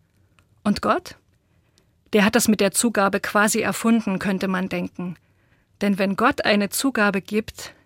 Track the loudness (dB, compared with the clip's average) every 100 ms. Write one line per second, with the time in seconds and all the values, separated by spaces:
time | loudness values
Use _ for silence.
0 | _ _ _ _ _ _ -2 0 0 -2
1 | -4 -20 _ _ _ _ _ _ _ _
2 | -2 2 4 4 2 2 2 2 0 2
3 | 0 0 0 2 2 0 -2 0 2 2
4 | 0 -4 -2 -2 -2 -4 -4 -6 -6 -8
5 | -10 -10 _ _ _ _ _ -4 -2 0
6 | 0 0 0 2 2 2 0 -2 -2 2
7 | 0 0 -2 -4 -4 -12 -18 -20